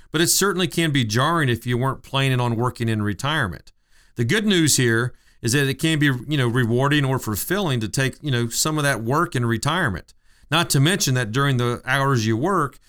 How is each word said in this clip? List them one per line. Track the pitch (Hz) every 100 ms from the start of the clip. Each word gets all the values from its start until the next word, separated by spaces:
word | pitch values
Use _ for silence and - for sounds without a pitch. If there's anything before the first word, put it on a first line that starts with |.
| -
but | 156
it | 165
certainly | - 196 180 180
can | - 165
be | 139
jarring | 117 107 143 170 139
if | 113 123
you | 120
weren't | 131 123
planning | - 135 135 127
on | 120 113
working | 123 - 117
in | 110
retirement. | 104 98 139 156 107 78 - _ _ _ _
The | -
good | 117 208 214
news | 185 156 -
here | 123 113 123 - _ _
is | 120
that | 143 139
it | 131
can | 160 160
be, | 143
you | 127 135 151
know, | 123
rewarding | 120 113 120 139 147
or | 135 131
fulfilling | 110 104 - 185 185 127
to | 107
take, | - 135 -
you | 147
know, | 123 120
some | - 160 151
of |
that | 143 120
work | 113 143 170
in | 135
retirement. | 117 113 139 170 151 87 - - _ _ -
Not | 156 170
to | 143
mention | 143 196 -
that | 127 117
during | 120 143 127
the | 120 117
hours | - 135 135 131 110
you | 110
work, | 160 190 139 -